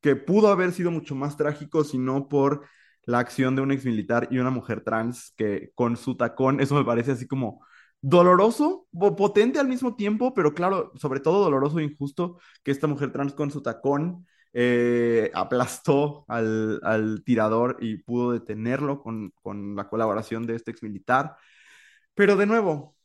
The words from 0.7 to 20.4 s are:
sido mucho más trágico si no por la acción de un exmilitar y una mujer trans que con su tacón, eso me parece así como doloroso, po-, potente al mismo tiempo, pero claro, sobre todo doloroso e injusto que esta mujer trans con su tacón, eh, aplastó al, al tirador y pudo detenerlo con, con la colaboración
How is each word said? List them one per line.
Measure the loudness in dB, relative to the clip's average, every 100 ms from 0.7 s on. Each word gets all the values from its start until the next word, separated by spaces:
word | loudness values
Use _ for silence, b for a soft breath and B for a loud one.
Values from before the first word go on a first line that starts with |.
sido | 0 -2
mucho | -4 -6 -6
más | -6 -2
trágico | -2 -2 -2 -2
si | 0 -2
no | -2 -2 0
por | 2 2 0 B B B B -2
la | -2
acción | -2 0 0 2
de |
un | 0
exmilitar | -2 -2 -4 0 -2 0
y | -2
una | -2
mujer | -4 -6 -6
trans | -4 -2 -4 -8 -18 _
que | -4 -4 -8 -2
con | -2 -2
su | -6 -2
tacón, | -4 0 0 2
eso | 2 2
me | 2
parece | 0 -2
así | -4 -4
como | -6 -6 -8 b b b _
doloroso, | 4 6 8 8 6 2 0 -2 _
po-, | 0 0 2
potente | 2 4 4 2
al | 0
mismo | 0 -4 -2
tiempo, | -2 0 0
pero | 2 0
claro, | 2 -2 -2 -4 -8
sobre | -6 -2
todo | 2 2
doloroso | 4 2 0 -2
e |
injusto | -4 -6 -8 -4 -6 -6 B B
que | -4
esta | -2 -2
mujer | -2 -4
trans | -4 -6
con | -4 -6
su | -4
tacón, | -8 -4 -2 0 -2 -8 b b b
eh, | -2 2 2 2 2 2 2 0 -2
aplastó | -2 0 -2 -2 0 2 2 -6 _
al, | -2 0 0 -2 -2
al | 0 0 0 -4
tirador | 0 2 2 2 0 -2
y | -6 -8
pudo | -4 -2 0
detenerlo | -2 -6 -6 -4 -2 -4 -6
con, | -8 -10 -10 _
con | -12 -10 -8 -8
la | -6
colaboración | -2 -2 -2 -4 -8